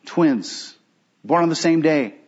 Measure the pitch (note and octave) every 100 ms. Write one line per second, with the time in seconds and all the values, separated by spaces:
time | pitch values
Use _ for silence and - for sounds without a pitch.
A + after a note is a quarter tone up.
0 | - - D#3+ A#2+ - - - - _ _
1 | _ _ - E3+ E3+ D#3 E3+ E3 D#3 D3+
2 | A2 -